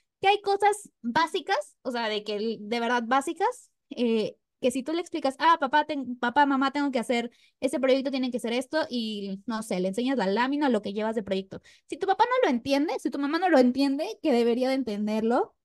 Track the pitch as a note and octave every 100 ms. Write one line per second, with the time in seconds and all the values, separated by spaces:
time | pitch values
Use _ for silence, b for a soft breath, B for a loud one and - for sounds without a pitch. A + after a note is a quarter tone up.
0 | b _ G4 G4+ G4+ G4+ G#4 G#4 - _
1 | A#3+ D4+ E4 F4+ C#4+ A4+ - _ - A#3+
2 | A3 G#3+ G#3 G#3 A3+ G3 G#3 A#3 A#3 B3
3 | A3+ C4+ E4+ E4 G#4+ - - _ - -
4 | A#3+ A3+ G3+ - _ - B3 C4+ C4 E4
5 | F4 D#4+ C4+ C4+ D#4+ E4 C4 D4+ D4+ C#4+
6 | A#3+ B3 A#3+ C#4+ C#4 C4+ C4+ C#4+ C#4+ B3
7 | G#3+ A#3 A#3+ b b - C4+ - C4 C4+
8 | C4+ C4+ B3+ B3 A3+ A#3+ C4 D#4 D#4+ B3
9 | A3 G#3 G3 G3 - A3 A3 F#3 F#3 G3
10 | B3+ C4 F#3+ G#3 B3+ C#4+ C#4+ A3 G3+ G3+
11 | A3 A3+ G3 F#3+ F#3+ - b b - D#4
12 | G4 G4 A#4+ B4+ G4 A#3+ C4+ C#4 E4 -
13 | D4 C#4 C#4+ E4 F4+ C#4+ B3 C4 C#4 C#4
14 | F#4+ G#4+ D#4+ A#3+ A#3 A#3 B3+ C4+ A#3+ G3+
15 | G#3+ A3 A3+ C4 A4+ _